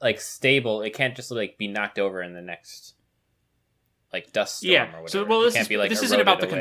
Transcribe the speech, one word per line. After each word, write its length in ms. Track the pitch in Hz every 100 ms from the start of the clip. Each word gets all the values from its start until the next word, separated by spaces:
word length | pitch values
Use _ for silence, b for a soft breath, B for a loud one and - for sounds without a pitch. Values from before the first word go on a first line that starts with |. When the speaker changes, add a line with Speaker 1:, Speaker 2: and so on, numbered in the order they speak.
Speaker 1:
like, 200 | 120 107
stable. 600 | - - 131 139 120 107
It 80 | 107
can't 240 | 123 131 127
just, 120 | -
like, 260 | 117 101 -
be 100 | 104
knocked 320 | 104 101 104
over 240 | 98 92
in 100 | 90
the 80 | 87
next, 520 | 90 85 - - - _ _ _ _ _ _ _ _ _ _ _ _
like, 180 | 92 -
dust 260 | 107 101 -
storm 120 | 185
Speaker 2:
Yeah. 120 | 160
Speaker 1:
or 20 | 85 82
whatever. 40 | 82
Speaker 2:
So, 160 | 196 208
well, 160 | 226
Speaker 1:
It 40 | 233
Speaker 2:
this 80 | 226
Speaker 1:
can't 60 |
Speaker 2:
is, 40 | 214
Speaker 1:
be, 100 | 208
like, 120 | 202
Speaker 2:
this 120 | 220
isn't 140 | 240 104
Speaker 1:
eroded 60 | 98
Speaker 2:
about 120 | 92
the 80 | -
Speaker 1:
away. 60 | -